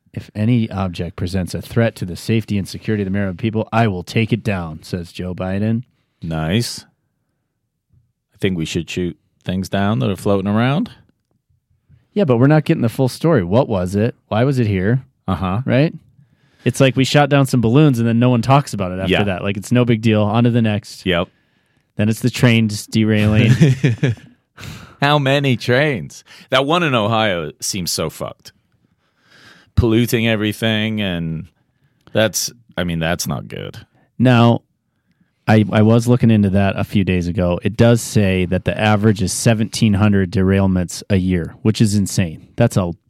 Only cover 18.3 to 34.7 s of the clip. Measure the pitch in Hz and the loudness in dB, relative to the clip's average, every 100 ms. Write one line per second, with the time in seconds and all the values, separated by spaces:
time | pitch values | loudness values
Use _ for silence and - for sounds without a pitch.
18.3 | 123 123 139 - 101 92 90 95 87 101 | 2 4 2 2 -6 -6 -4 0 0 0
19.3 | 90 101 101 95 123 120 110 113 107 104 | -2 -4 -6 -2 0 2 2 2 2 2
20.3 | 113 120 120 110 104 - - 92 85 95 | 2 2 2 0 -2 -6 -8 -2 -2 -2
21.3 | _ _ _ _ _ _ - 107 110 127 | _ _ _ _ _ _ -4 -2 0 -2
22.3 | - 123 113 107 101 - 113 107 107 107 | 2 4 4 0 -4 -4 0 2 2 2
23.3 | 107 113 131 139 127 127 113 131 107 - | 4 4 4 4 2 0 0 -2 -4 -10
24.3 | _ _ - - - - - 143 151 135 | _ _ -20 -18 -18 -18 -4 0 2 2
25.3 | 143 139 117 - 123 156 117 69 - _ | 0 2 -2 0 0 0 -2 -8 -16 _
26.3 | - - 131 139 175 160 123 104 113 110 | -20 -2 0 2 0 2 0 2 2 0
27.3 | 87 76 - - 98 82 - 80 - - | -2 -6 -8 -8 -6 -6 -4 -6 -6 -12
28.3 | - - _ _ _ _ _ _ _ _ | -12 -20 _ _ _ _ _ _ _ _
29.3 | _ - - _ - 120 113 117 120 113 | _ -20 -20 _ 0 2 2 2 0 0
30.3 | 110 107 - 113 107 110 107 98 87 82 | 0 -2 -2 -2 -2 -2 -4 -4 -4 -6
31.3 | 80 - _ _ _ _ _ _ 110 110 | -8 -12 _ _ _ _ _ _ -2 -2
32.3 | - - - _ - 87 82 80 87 - | -2 -10 -12 _ -6 -4 -2 -2 -4 -6
33.3 | 65 50 - 50 - - _ _ - 127 | -8 -10 -14 -14 -16 -20 _ _ 0 4
34.3 | 120 117 113 _ | 6 4 2 _